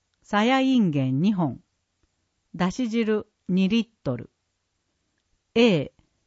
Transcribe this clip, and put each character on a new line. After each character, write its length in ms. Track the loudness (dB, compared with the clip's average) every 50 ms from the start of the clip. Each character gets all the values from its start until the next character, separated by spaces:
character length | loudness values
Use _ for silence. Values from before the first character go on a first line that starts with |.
| _ _ _ _
さ 220 | _ -4 -2 0 2
や 160 | 2 2 2
い 180 | 2 2 2 2
ん 140 | 2 2
げ 180 | 2 0 0 0
ん 100 | 0 0
二 140 | 0 0 0
本。 260 | 0 -2 -4 -4 -8 -14 _ _ _ _ _ _ _ _ _ _ _ _ _ _ _ _ _ -8
だ 140 | -4 -4 -4
し 200 | -4 -4 -6 -4
汁、 380 | -2 -2 -2 -2 -2 -4 -4 _ _ _ _ -2
二 200 | 0 0 2 2
リ 140 | 2 0 -2
ッ 20 | -2 _ _ -8
ト 120 | -8 -8
ル。 140 | -8 -10 -14 _ _ _ _ _ _ _ _ _ _ _ _ _ _ _ _ _ _ _ _ _ _ _ _ 0
A、 360 | 2 2 4 2 2 -2 -4 -10 _ _ _ _ _ _